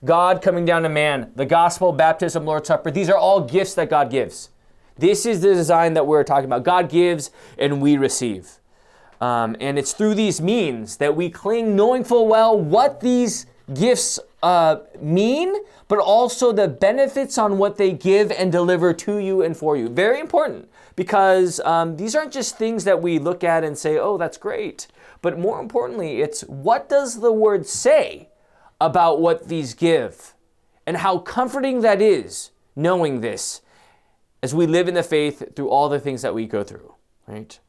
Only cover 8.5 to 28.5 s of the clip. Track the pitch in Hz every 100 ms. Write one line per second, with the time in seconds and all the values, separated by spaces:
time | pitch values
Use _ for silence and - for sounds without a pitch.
8.5 | - _ _ _ _ _ _ 123 120 113
9.5 | 110 135 143 135 - 214 208 214 170 165
10.5 | 233 175 120 107 - 143 151 175 - 196
11.5 | 226 226 196 214 254 - 240 220 220 226
12.5 | 220 156 190 277 277 247 247 240 - -
13.5 | _ - 135 214 247 - - - _ 165
14.5 | 175 160 147 - - 147 170 214 277 359
15.5 | 415 427 - _ 208 170 214 240 240 247
16.5 | 214 196 127 190 247 277 269 269 - 214
17.5 | 196 202 202 196 160 180 196 208 - 185
18.5 | 170 175 180 175 170 - 208 190 190 165
19.5 | 160 151 147 117 123 202 269 320 330 294
20.5 | - - _ _ - 185 202 196 185 180
21.5 | 170 - 165 165 156 214 269 311 269 233
22.5 | - 220 226 175 180 175 165 147 180 175
23.5 | 160 160 143 156 156 151 202 165 - 202
24.5 | - 208 - - _ - - - 170 -
25.5 | - 220 240 247 240 165 120 151 151 -
26.5 | 135 143 247 - 277 277 233 233 220 214
27.5 | 202 156 - 247 302 - 76 - _ _